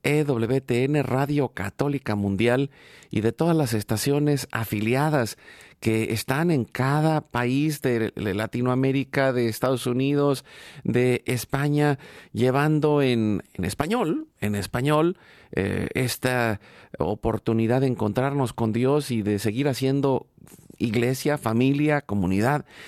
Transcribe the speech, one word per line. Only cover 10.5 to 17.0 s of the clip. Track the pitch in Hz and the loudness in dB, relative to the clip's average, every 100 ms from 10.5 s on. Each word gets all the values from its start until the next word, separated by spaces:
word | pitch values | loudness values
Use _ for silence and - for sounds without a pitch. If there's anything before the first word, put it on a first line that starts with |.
| - - - | -20 -20 -10
de | - 120 127 120 - | -2 2 2 0 0
España, | 123 - 135 147 147 147 139 - - - | -4 -2 -2 0 2 2 0 -4 -20 -10
llevando | 107 123 131 151 151 151 147 | -2 2 2 2 2 2 2
en, | 135 117 107 101 - | 2 2 2 0 -4
en | - | -6
español, | 92 - 160 240 165 294 311 _ | -6 -4 -4 -2 0 -2 -6 _
en | 104 101 | -4 -4
español, | 95 120 139 151 170 185 - - - | -4 -2 0 2 2 0 -10 -20 -10
eh, | - 98 95 - | -4 -2 -2 -4
esta | - 127 - 127 127 117 104 - - - | -2 -4 -2 -2 0 0 -2 -8 -20 -14
oportunidad | - | -6